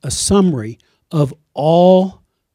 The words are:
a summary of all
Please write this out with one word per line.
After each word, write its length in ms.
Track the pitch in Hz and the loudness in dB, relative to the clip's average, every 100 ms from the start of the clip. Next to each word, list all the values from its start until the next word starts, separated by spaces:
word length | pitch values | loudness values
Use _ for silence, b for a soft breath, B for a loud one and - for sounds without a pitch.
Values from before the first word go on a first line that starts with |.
a 80 | 139 | -10
summary 680 | - - 196 185 135 107 117 _ _ _ | -6 0 0 0 -2 -8 -16 _ _ _
of 200 | 165 135 - _ | -4 -4 -6 _
all 680 | - 151 170 180 185 190 - _ _ _ | -4 0 4 4 4 0 -8 _ _ _